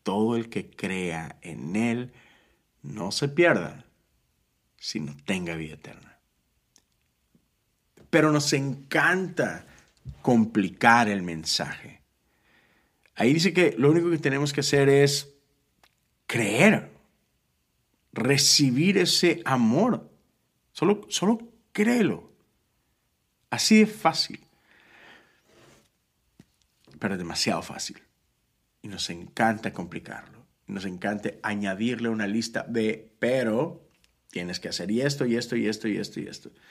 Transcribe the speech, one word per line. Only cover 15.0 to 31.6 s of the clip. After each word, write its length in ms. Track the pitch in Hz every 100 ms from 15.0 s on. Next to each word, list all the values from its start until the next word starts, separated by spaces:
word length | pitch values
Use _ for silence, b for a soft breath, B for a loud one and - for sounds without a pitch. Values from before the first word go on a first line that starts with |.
| 143 - - _ _ _ _ _ _ _ _ _ -
creer, 640 | 117 104 110 202 135 - - _ _ _ _ _ _ _ _ _ _ _
recibir 840 | - 120 139 - - 139 123 180 190
ese 460 | 175 - 175 -
amor. 680 | - 131 113 131 240 139 - _ _ _ _ _ _
Solo, 340 | - 165 208 -
solo 420 | - 185 226 - _ _
créelo. 600 | - 214 247 175 82 - _ _ _ _ _ _ _ _ _ _ _ _
Así 300 | 120 - 214
de 60 | 214
fácil. 540 | - 165 - - - _ b b b b b b b b b b b b b _ _ _ _ _ _ _ _ _ _ _ -
Pero 140 | 101
es 60 | 95
demasiado 420 | 87 80 - 85
fácil. 420 | - - - - _ _ _ _ _ _ _ _
Y 80 | 107
nos 220 | 92 -
encanta 640 | 87 87 - 113 107 104
complicarlo. 720 | - 87 87 - - - - _ _ -
Nos 200 | 98 95
encanta 460 | 90 101 104 104 -
añadirle 640 | 107 104